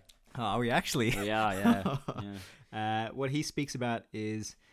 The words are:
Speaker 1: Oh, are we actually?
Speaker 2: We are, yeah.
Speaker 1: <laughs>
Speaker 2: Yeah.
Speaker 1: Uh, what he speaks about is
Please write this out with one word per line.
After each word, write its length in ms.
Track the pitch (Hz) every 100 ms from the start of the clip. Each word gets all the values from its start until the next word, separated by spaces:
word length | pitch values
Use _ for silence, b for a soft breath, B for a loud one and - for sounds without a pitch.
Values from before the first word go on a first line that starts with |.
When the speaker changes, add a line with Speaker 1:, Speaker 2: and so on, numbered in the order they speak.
| - _ _ -
Speaker 1:
Oh, 60 |
are 180 | 110 107
we 120 | 120
actually? 400 | 143 - 143 113
Speaker 2:
We 180 | 104 101
are, 240 | 110 107
yeah. 440 | 95 110 107 95 139 -
Speaker 1:
<laughs> 0 | - 101 98 92 B -
Speaker 2:
Yeah. 340 | 110 107 110 113
Speaker 1:
Uh, 40 |
what 160 | 127 135
he 140 | 143
speaks 320 | 151 - 139 131
about 300 | 123 117 -
is 440 | 110 107 110 107 - b